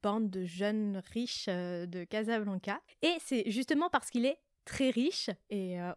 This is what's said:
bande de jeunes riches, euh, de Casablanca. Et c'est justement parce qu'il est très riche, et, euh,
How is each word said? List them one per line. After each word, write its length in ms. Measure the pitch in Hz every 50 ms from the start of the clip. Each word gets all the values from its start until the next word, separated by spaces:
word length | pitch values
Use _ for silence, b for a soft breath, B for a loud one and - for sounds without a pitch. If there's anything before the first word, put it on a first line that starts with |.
bande 280 | - 208 202 220 220 202
de 160 | 185 190 185
jeunes 560 | 175 170 180 202 208 214 214 214 208 196 190 180 -
riches, 360 | - 226 247 240 - - - 208
euh, 360 | 185 180 180 175 180 170 175
de 180 | 180 175 180 175
Casablanca. 760 | - 208 214 220 220 233 220 214 202 196 185 - 202 202 - b b b _
Et 160 | - 320 349 320
c'est 240 | - - 269 233 - 220
justement 380 | 202 247 262 - 311 285 339 359
parce 200 | - 247 - -
qu'il 160 | - 240 233
est 120 | 269 320 - _ _ _ _ _
très 280 | - - - 269 262
riche, 380 | 247 233 254 330 381 - - - 175 - _ -
et, 320 | 208 202 185 185 180 175
euh, 100 | 175 175 -